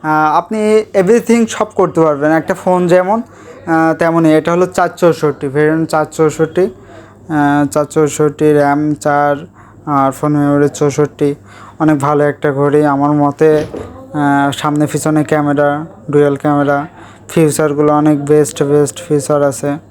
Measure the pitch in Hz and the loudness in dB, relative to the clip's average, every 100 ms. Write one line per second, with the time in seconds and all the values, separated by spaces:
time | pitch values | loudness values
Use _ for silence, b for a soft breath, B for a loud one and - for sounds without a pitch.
0 | 156 151 156 156 170 214 214 214 214 202 | 0 2 2 0 -2 -4 2 0 0 0
1 | 185 233 - 233 226 - 214 - 180 170 | 2 2 2 0 0 -4 -6 0 0 2
2 | 160 143 151 160 156 185 - 180 180 180 | 0 2 0 0 -2 -4 -2 0 2 2
3 | 180 226 240 - - - - 165 160 160 | 2 -4 -6 -18 -20 -16 -4 0 0 0
4 | 165 165 160 156 156 170 180 185 175 170 | 0 2 2 2 2 0 0 0 -2 2
5 | 175 160 151 143 143 139 151 160 160 160 | 0 2 -2 -4 -6 0 0 0 -2 -2
6 | 151 - 160 139 160 180 190 - - - | -4 0 -2 0 -4 -2 -4 -6 -20 -20
7 | - - - 151 143 143 143 151 143 - | -20 -20 -6 -2 0 0 0 -2 -2 0
8 | 151 - 151 147 151 147 143 143 151 147 | -2 0 -2 0 2 2 2 0 -2 -2
9 | 151 143 147 143 170 B B B - 143 | -2 0 0 -2 -8 B B B -4 0
10 | 135 131 151 147 143 143 143 - 147 135 | 0 -2 -2 0 0 2 0 0 -2 0
11 | 147 - 147 143 B B B B 156 151 | -4 -2 -4 -4 B B B B 0 0
12 | 139 147 147 - 151 135 143 147 147 139 | 0 0 0 0 -4 0 2 2 2 0
13 | 143 147 143 139 156 151 151 - - - | 0 0 0 2 2 2 -2 -10 -16 -18
14 | - 147 143 139 139 139 151 151 151 151 | -12 -4 0 0 -2 -2 -4 -2 -2 -2
15 | 156 156 151 151 147 143 143 147 160 - | -2 -2 0 0 0 2 2 0 -8 -14
16 | - 147 147 139 151 143 139 143 151 B | -2 2 2 0 0 0 0 -2 -4 B
17 | B B - - 156 143 156 143 151 147 | B B -6 0 0 2 -2 0 0 2
18 | 151 147 143 151 147 - 143 147 143 - | 2 0 2 2 2 -2 0 0 0 -4
19 | - 147 143 147 143 131 143 147 - | -4 -4 0 0 0 -2 -6 -8 -12